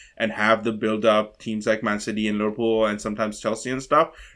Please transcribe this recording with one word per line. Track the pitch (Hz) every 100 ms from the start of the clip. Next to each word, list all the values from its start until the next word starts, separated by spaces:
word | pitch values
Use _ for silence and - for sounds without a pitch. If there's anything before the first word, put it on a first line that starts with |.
| - -
and | 110
have | 104 107 110 110
the |
build | 107 110 110 110
up, | 107 107 -
teams | - 110 104
like | 110
Man | 113 104
City | 110 107 107
and | 104
Liverpool | 107 107 117 110 107
and | 104
sometimes | 110 107 110 107
Chelsea | 113 113 123
and | 131
stuff, | 135 147 160 - -